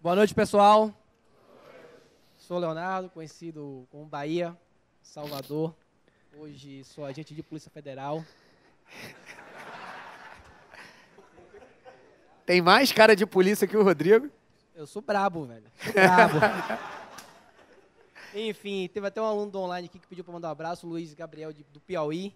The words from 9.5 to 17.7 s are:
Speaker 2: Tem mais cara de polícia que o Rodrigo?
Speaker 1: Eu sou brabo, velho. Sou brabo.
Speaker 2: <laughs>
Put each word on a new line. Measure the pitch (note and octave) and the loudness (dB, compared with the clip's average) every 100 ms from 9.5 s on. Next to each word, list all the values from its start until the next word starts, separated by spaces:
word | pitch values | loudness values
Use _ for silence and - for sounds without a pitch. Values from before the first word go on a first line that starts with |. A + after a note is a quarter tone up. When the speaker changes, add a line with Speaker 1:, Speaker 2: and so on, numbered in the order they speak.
| - - - - - - - - - - - _ - - _ _ - _ - - - C4 _ - - _ _ _ _ | -20 -20 -18 -18 -18 -20 -20 -20 -20 -20 -20 _ -20 -20 _ _ -20 _ -20 -20 -20 -20 _ -20 -20 _ _ _ _
Speaker 2:
Tem | - F3+ | 0 2
mais | F3 G#3 C#4 | 6 6 4
cara | - A3 G#3 | 6 6 6
de | G#3 | 2
polícia | F#3+ F#3 G#3 G3 | 2 2 2 0
que | G#3+ | 4
o | |
Rodrigo? | G3 D3+ D#3+ A3+ C#4+ _ _ _ _ - | 4 4 4 4 4 _ _ _ _ -20
Speaker 1:
Eu | D3+ | -16
sou | G#3 | -14
brabo, | - G3+ G3 E3+ C3 | -4 -2 -2 -4 -14
velho. | A#2 _ _ | -16 _ _
Sou | - | -4
brabo. | G3+ F#3 F3+ G#3+ D3+ | 6 6 8 6 6
Speaker 2:
<laughs> | G#3 F#3+ - A2 - - - - - - _ _ _ | 2 0 -8 -10 -10 -16 -18 -20 -20 -20 _ _ _